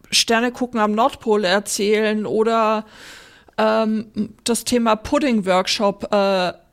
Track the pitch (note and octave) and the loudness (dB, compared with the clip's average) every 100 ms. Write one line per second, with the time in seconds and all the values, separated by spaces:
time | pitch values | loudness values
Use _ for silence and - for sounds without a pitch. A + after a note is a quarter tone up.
0 | - - - A3+ B3 B3 B3 A#3 G#3 G#3+ | -6 -2 0 0 0 -4 -4 -2 0 2
1 | C4+ - A#3 G#3 F#3+ G3 G#3 - G3+ G#3+ | 0 0 -2 0 2 0 -2 -4 0 2
2 | G#3+ G#3+ F3+ G#3 A3 A3+ A3 G#3+ G#3+ - | 0 -2 -2 0 0 2 0 -2 -6 -18
3 | - - - - - - A3 A3 A3 A3 | -20 -20 -20 -20 -18 -2 0 2 0 -2
4 | - - G#3 - - A3+ - A#3+ A3+ G#3+ | -6 -6 -8 -6 -4 -4 0 0 2 0
5 | - D4 C#4+ A3 F#3 F#3 F#3 - G3+ G3 | 0 0 2 0 2 0 0 0 -2 -2
6 | - G#3 G3 F#3+ F3+ - _ | -2 0 2 2 -2 -4 _